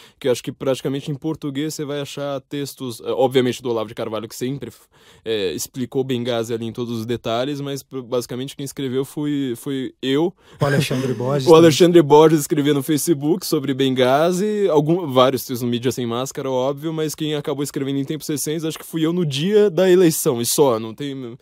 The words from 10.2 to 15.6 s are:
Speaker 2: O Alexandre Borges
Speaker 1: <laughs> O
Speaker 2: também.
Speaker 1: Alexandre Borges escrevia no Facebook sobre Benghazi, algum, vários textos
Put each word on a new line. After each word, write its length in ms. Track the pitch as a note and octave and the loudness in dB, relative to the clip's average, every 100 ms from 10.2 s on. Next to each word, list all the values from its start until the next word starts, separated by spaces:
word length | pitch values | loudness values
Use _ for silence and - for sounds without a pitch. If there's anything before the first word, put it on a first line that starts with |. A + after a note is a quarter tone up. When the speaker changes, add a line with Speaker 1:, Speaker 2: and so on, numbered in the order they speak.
| E3+ - _ - | 0 -4 _ -2
Speaker 2:
O 60 | C#3+ | 0
Alexandre 480 | C#3 C#3 C3 C3 | 0 0 -2 -4
Borges 300 | A#2 B2 C#3+ | -4 -2 0
Speaker 1:
<laughs> 40 | C3 | 8
O 40 | |
Speaker 2:
também. 140 | D#3+ E3+ | 10 10
Speaker 1:
Alexandre 360 | D3 F3 F3 | 8 6 6
Borges 380 | D3 D3 D#3+ D#3+ | 8 8 8 6
escrevia 340 | C#3 D#3 C#3+ | 0 0 2
no 80 | C#3+ | 0
Facebook 640 | C3+ D3+ - D3+ D3 F3+ - | 0 -2 0 0 0 -2 -2
sobre 300 | D#3 C3+ C3 | -2 -2 0
Benghazi, 920 | C3+ C3 B2+ C3+ E3+ F3+ G#3+ G#3 G3 | 0 2 4 4 2 0 -2 0 2
algum, 420 | D3+ D3 F3 D#3+ | 2 2 0 0
vários 320 | B2+ B2+ C3 | 4 4 2
textos 180 | - B2 | -4 -6